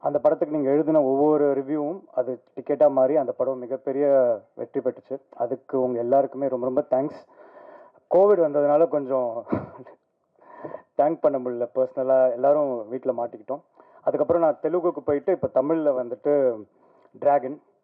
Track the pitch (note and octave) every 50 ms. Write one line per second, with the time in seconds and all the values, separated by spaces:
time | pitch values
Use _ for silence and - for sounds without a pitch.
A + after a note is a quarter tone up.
0 | - D3 C#3+ D3 - D3+ D#3 D3+ F3 D3 D3+ D#3 C#3+ C3 C#3 D3+ D#3+ D3 D#3+ D#3
1 | C#3+ C3 C3+ C3+ D3 D3+ D3+ D3+ D3 C#3+ C#3 C3+ C3+ C3+ D3+ D3+ D3 D3 F3+ G3
2 | - - - - B2 B2+ B2+ A#2 _ _ _ - - - D3 C3 D3+ D3 C3+ C3+
3 | C3 C3 D3+ D#3 C3+ B2 - - C3 B2+ C3+ B2+ B2 A#2 C3+ B2+ _ C#3+ C3 C#3
4 | D3 C#3+ C#3 C3+ B2+ A#2+ A#2 G2+ F#2+ _ _ - A#2 - - C#3 B2 B2+ B2 -
5 | _ _ E3+ C#3 _ _ - - A#2+ A#2+ C3 B2 _ - - C3+ B2+ B2+ B2 A#2
6 | A#2 A#2+ C3 C#3 C3+ - - C3 C#3+ C3+ B2+ B2 A#2+ C3 C3 C#3 D3 - D#3+ C3
7 | C#3 D3+ - - - _ _ _ - - - - - - - - - - _ _
8 | _ _ - F3 F#3+ G#3 G#3 F3+ E3 D3 C#3+ D3 C#3+ C#3+ D3 D3+ E3 E3 - D3
9 | C#3 B2+ C3+ C3 B2 A#2+ A2+ A#2 A2+ - - - - - - - B2+ - - _
10 | _ _ _ _ _ _ _ _ _ - - - - - - - - _ _ -
11 | C#3+ D3+ E3 - - D3+ C#3 C3+ B2 B2 B2 A#2+ A#2+ A#2+ _ C3 C3 B2+ - C#3+
12 | C3 C3 C3 C3 C3 B2+ A#2+ B2 C3 C#3+ D3 D3+ D3 C#3 B2+ A#2 G#2+ G#2+ A#2+ C3
13 | - C3 A#2+ A#2 A#2+ A#2+ - G#2+ G#2+ - C3 - _ _ _ _ - _ _ -
14 | _ - - C#3 D3+ C3 E3+ E3+ E3 D#3 C#3+ - - D#3 D#3+ F3+ E3 F3 E3+ D3
15 | C3 - D3 C#3+ C3 - F#3 - - C3 - C#3+ C3 D3 E3 E3 D#3 D3 C3+ B2+
16 | B2 A#2+ A#2+ - - C#3+ D3 C#3+ C3+ B2+ A#2 G#2+ G#2 _ _ _ _ _ _ _
17 | _ _ _ C3 A#2 C#3+ C#3 C#3+ - - F#2+ - _ _ _ _